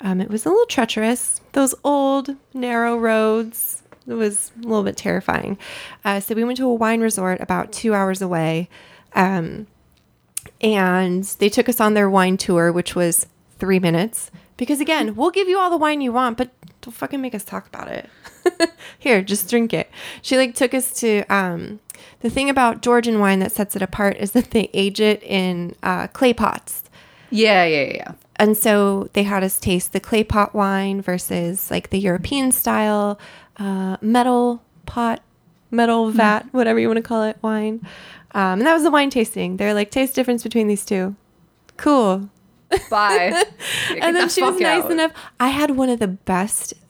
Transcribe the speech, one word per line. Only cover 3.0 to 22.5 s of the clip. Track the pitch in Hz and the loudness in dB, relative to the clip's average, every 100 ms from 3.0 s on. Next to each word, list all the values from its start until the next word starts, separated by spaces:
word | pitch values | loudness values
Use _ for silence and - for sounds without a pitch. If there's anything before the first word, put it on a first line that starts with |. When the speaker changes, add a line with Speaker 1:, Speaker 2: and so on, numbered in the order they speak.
| 226 220 220 220 226 - - - _ - 254 | 0 2 2 0 -2 -6 -8 -8 _ -20 -10
Speaker 1:
It | |
was | 233 214 208 - 233 | -2 -2 -2 -8 -10
a | 233 | -2
little | 220 | -2
bit | 196 196 | -2 -4
terrifying. | - 175 - - - 196 - - - - 208 | -4 -2 -2 -2 -4 -10 -12 -16 -18 -8 -4
Uh, | 202 | -4
so | - 226 | -2 -2
we | |
went | 240 254 | -2 0
to | 262 | 0
a | |
wine | 226 220 226 | 2 2 2
resort | 226 214 185 185 | 0 0 -2 -2
about | - 180 175 | -2 -4 -4
two | - 226 | -4 0
hours | 208 190 190 | 2 0 -2
away. | 185 170 160 160 180 - - - _ | -2 -2 0 -2 -4 -12 -20 -20 _
Um, | 196 190 190 165 - 214 _ _ _ _ _ _ - - - | 0 2 2 -4 -8 -14 _ _ _ _ _ _ -16 -14 -2
and | 220 208 185 180 185 180 196 - | 0 2 2 2 2 0 -4 0
they | 208 | 0
took | 240 233 | 2 0
us | 233 | 2
on | 214 | 2
their | 214 196 | 4 4
wine | 196 185 190 | 4 4 2
tour, | - 175 170 | 2 2 2
which | 175 - 180 | 0 -2 0
was | 175 - - _ _ - | 0 0 -4 _ _ -6
three | 190 185 | 0 2
minutes. | 175 165 220 - - - _ - | 2 2 0 -4 -12 -18 _ -8
Because, | 247 285 | -2 0
again, | 302 311 220 208 | 0 0 -2 0
we'll | 339 | 0
give | 370 370 | 0 0
you | 381 | 2
all | 359 | 2
the | 339 | 2
wine | 302 294 | 2 0
you | 254 | 0
want, | 233 254 233 | 0 -2 -2
but | 254 _ - _ | -6 _ -20 _
don't | 240 | -20
fucking | - 269 277 | -10 -8 -6
make | 254 208 | -6 -8
us | - | -10
talk | 190 - | -12 -12
about | - - | -16 -12
it. | - - _ - - 359 - | -12 -14 _ -20 -2 -2 0
<laughs> | 330 - - - | -4 -4 -20 -6
Here, | 269 208 | 2 2
just | 190 208 - | 2 -4 0
drink | 233 226 | 0 0
it. | 160 - - - - | -2 -4 -12 -18 -12
She, | - 262 | 0 2
like, | 262 | 2
took | - 254 | 0 0
us | 262 247 - | 0 -4 -2
to, | 226 208 - | 0 0 2
um, | 196 185 170 180 208 - - - - | 0 0 -4 -8 -14 -18 -20 -20 -6
the | 233 | -4
thing | 269 | 0
about | 277 | 0